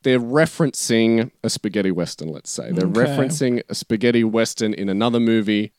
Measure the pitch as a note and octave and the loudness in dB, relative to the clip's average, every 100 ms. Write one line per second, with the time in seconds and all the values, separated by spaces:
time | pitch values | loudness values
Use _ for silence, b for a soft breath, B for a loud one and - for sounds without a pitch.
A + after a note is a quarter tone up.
0 | C3+ B2+ A#2+ C#3+ D#3+ - D#3 - - A2+ | 2 2 2 2 2 2 -2 -2 0 2
1 | A2+ A2+ A2+ - A2+ - G#2+ G#2 F#2+ F2 | 4 2 0 -4 -6 -4 -4 0 0 0
2 | E2+ - D#2 D2+ - - - F3 F#2 G#2 | -4 -6 -10 -10 -12 -10 -6 -2 0 2
3 | D3 C#3+ C3+ D#3 C3 A#2+ - - - A2 | 2 0 -2 0 0 -2 -4 -10 -4 0
4 | A#2+ A#2+ A2+ A2 A2+ - A2 - G2 F#2+ | 2 2 2 2 -2 -2 -4 -2 -2 0
5 | A#2 A#2+ A#2 A2+ G#2 G#2 G#2 | 0 2 2 2 2 0 -2